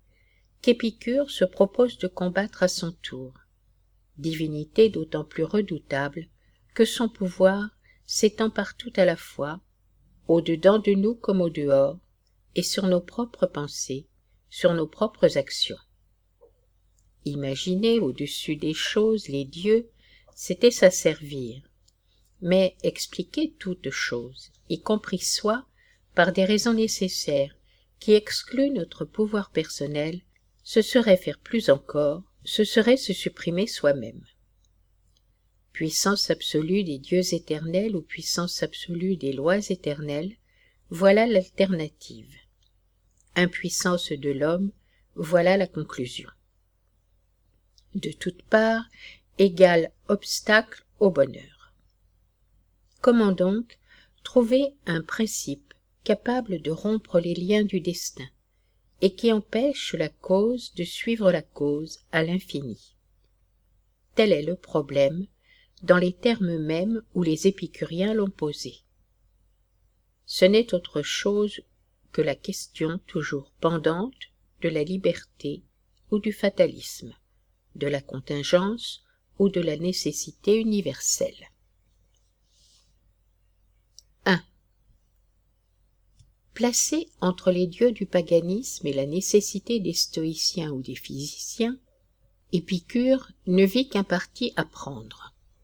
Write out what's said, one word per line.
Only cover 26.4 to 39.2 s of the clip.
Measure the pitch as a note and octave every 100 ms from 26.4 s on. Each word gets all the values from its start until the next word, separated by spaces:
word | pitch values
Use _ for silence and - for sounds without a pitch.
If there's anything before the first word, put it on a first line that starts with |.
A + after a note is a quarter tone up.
raisons | F#3+ G#3+ A#3
nécessaires, | A3 A3 - F#3 - - C#3 C#3 _ _ _ _ -
qui | -
excluent | G#3+ G#3 - - B3 C#4+
notre | B3 E3+ -
pouvoir | D3+ - G#3+ G#3+ F#3+
personnel, | - D#3+ - C#3+ D3 D#3 F3+ _ _ _ _
ce | - A3+
serait | G#3+ B3+ A3 F#3
faire | - -
plus | - A#3 G#3+
encore, | C#3 - D3 D3 D#3+ - _
ce | - -
serait | G#3 A#3 A3 C4
se | -
supprimer | F#3 F3 - F3 E3+ A3
soi-même. | - D3 C#3 A2+ - - _ _ _ _ _ _ _ _ _ _ _ _ _ _
Puissance | - D#3+ - G3 G3+ -
absolue | D#3+ - D#3 D#3+ G3
des | F3+ C#3
dieux | - F3+ F#3
éternels | E3+ - D#3 E3 F3+ A3
ou | F#3
puissance | - - - - F3 -
absolue | D#3 - - E3+ F#3
des | F3+